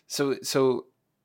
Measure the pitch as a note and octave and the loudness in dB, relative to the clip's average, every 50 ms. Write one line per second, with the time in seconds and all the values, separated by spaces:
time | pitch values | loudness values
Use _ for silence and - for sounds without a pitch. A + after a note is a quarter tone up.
0 | _ - - - C#3+ C#3 B2+ - - - - C#3 C3+ C3 B2 - - _ _ _ | _ -8 -4 -2 0 0 -2 -4 -4 -2 2 2 4 2 2 0 -4 _ _ _
1 | _ _ _ _ | _ _ _ _